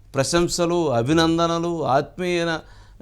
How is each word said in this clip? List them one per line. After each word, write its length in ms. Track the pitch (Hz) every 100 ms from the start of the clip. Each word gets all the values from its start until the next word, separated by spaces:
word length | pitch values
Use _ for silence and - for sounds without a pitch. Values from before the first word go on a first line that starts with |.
| -
ప్రశంసలు, 760 | 131 131 170 175 - 170 175 160
అభినందనలు, 920 | 117 120 160 165 165 170 170 170 170
ఆత్మీయన 760 | 135 135 165 - 180 175 170 160 - - - -